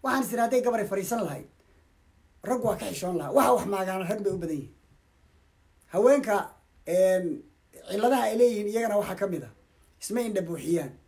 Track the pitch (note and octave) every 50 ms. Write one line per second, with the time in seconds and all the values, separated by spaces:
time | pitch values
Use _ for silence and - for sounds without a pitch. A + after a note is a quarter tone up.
0 | - C4 B3+ C4+ B3 F3+ A3+ A#3+ A#3 A#3 C4 B3 - B3 A#3 A3 G3+ - G3 G3
1 | F#3+ - A#3 A#3 G3 D3 C#3 C#3 - - _ _ _ _ _ _ _ _ _ _
2 | _ _ _ _ _ _ _ _ - G3+ B3+ A#3+ A3+ A3 F#3+ E3 - D3 C3+ C3+
3 | F3+ F3+ F3+ E3 D3 C#3 - C#4 B3+ B3 B3 - - G3 G3+ F#3+ F#3+ F#3 F#3 F#3+
4 | F#3 F3 G#3 G#3 G3+ G3 F#3 F#3 E3+ E3 D#3 C#3+ C#3 - - _ _ _ _ _
5 | _ _ _ _ _ _ _ _ _ _ _ _ _ _ _ _ _ _ - F3+
6 | G#3+ B3 C#4 C#4+ - G#3 G3+ G3 D#3+ - - _ _ _ _ _ _ - E3+ F#3
7 | F#3 F#3 F#3 F#3 F3+ E3+ - - - - _ _ _ _ _ - - - F#3 G#3
8 | A#3 B3 C4+ B3 A3+ A3 A3 A#3 B3 A#3+ A3+ G#3 G#3 G#3 G#3+ A3+ A#3 A3 G#3 G#3
9 | G#3 - F#3 F#3 G3+ G3 F3 D3 - - - _ _ _ _ _ _ _ _ _
10 | - - G#3 A#3+ A#3+ A3+ G#3 F#3+ F3+ E3 E3+ D3 B2+ D#3 E3+ E3 C#3+ B2+ - -
11 | _